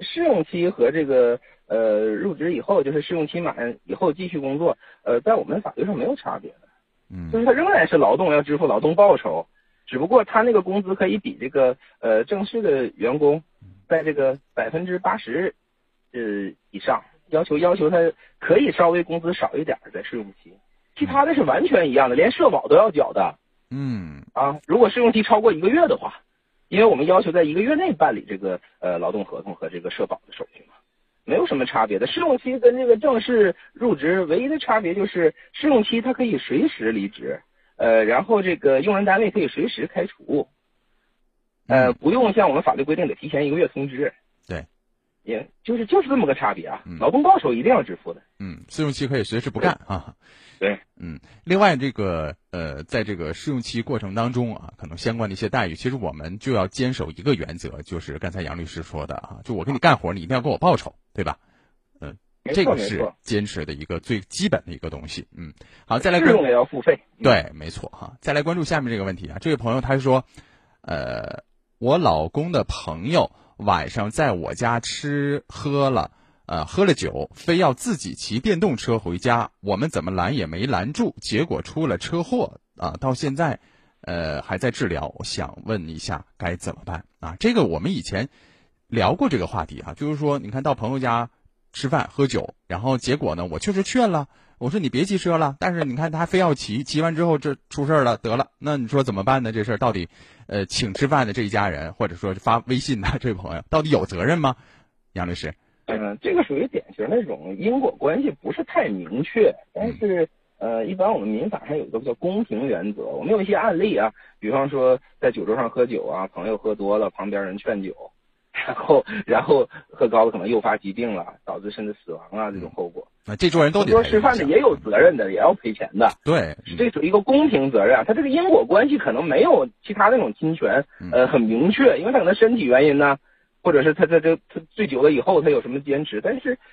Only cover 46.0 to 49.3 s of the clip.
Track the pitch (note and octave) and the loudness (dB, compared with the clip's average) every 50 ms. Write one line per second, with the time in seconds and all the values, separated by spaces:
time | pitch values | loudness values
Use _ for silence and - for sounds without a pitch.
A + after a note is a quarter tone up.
46 | D4 C4 C#4 B3+ E3+ C#3 - - - G#3 G3 - - - - - - - E2+ E2 | 4 4 2 2 2 2 0 0 0 -2 -2 -4 -8 -10 -12 -12 -12 -16 -6 0
47 | - - - C#4+ D4+ F#4 G4 E4+ - C4 - - - A3+ C4 F3+ A#2+ - F2 - | 0 2 4 6 6 6 6 6 4 0 0 2 2 4 4 4 2 -2 -8 -12
48 | _ B2+ B2+ - _ _ _ - G2+ F#2 D2+ - - - - - D#3 C#3+ C3 - | _ -14 -14 -14 _ _ _ -14 -12 -12 -12 -14 -16 -12 -6 -4 -2 -2 -2 -2
49 | C#3+ B2 C#3 B2 G2 - | -4 -2 -2 -2 -2 -2